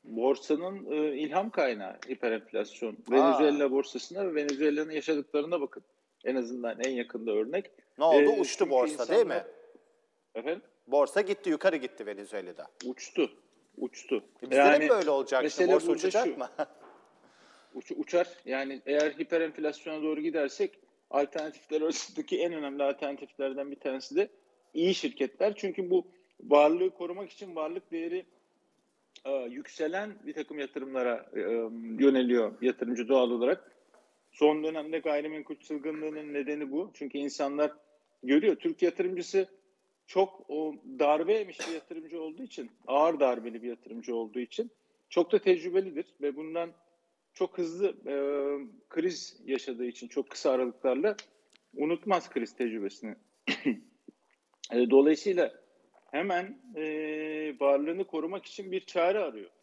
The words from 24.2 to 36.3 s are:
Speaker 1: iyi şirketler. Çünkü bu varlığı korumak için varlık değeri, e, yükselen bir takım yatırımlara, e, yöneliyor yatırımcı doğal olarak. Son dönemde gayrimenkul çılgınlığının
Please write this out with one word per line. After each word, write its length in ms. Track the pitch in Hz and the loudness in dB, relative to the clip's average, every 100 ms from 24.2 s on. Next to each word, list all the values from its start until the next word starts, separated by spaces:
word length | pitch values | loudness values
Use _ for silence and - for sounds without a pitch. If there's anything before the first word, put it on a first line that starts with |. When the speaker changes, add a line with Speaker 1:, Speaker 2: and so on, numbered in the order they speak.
| 208 _ _ _ _ | -2 _ _ _ _
Speaker 1:
iyi 200 | 151 175 | 0 2
şirketler. 600 | 180 143 - 131 - 202 208 | 2 -4 -2 -4 0 -2 0
Çünkü 340 | 196 180 180 | -6 -4 2
bu 160 | 185 - _ _ _ | 2 2 _ _ _
varlığı 500 | - 143 151 170 185 | 4 8 8 4 0
korumak 400 | 185 175 180 196 | -2 -10 -8 -12
için 260 | - 196 165 | -14 -12 -6
varlık 340 | 156 175 _ | -6 -6 _
değeri, 340 | 165 165 180 - _ _ _ _ _ _ _ _ - | -8 -6 -8 -10 _ _ _ _ _ _ _ _ -14
e, 60 | 135 | -4
yükselen 840 | 139 123 127 - - 156 180 214 196 - | -4 -4 -10 -14 -4 -2 -2 -6 -10 -12
bir 80 | |
takım 240 | 156 143 151 | -10 -8 -8
yatırımlara, 680 | 135 147 135 131 123 117 - - | -8 -8 -6 -2 0 -2 -6 -4
e, 40 | 95 117 113 117 113 113 | -2 -2 -2 -8 -8 4
yöneliyor 580 | 139 135 127 120 107 110 | 6 6 4 4 2 0
yatırımcı 460 | 127 - 117 120 117 | -2 -2 -4 -4 2
doğal 220 | 135 123 | 4 4
olarak. 420 | 120 123 180 - _ _ _ _ _ _ | 2 0 0 -4 _ _ _ _ _ _
Son 320 | - 151 151 | 4 4 4
dönemde 340 | 156 160 151 160 | -2 -6 -6 -4
gayrimenkul 580 | 156 147 151 156 139 151 | -2 -2 -4 -10 -12 -14
çılgınlığının 760 | - 151 147 156 156 151 151 | -10 -8 -6 -6 -8 -8 -8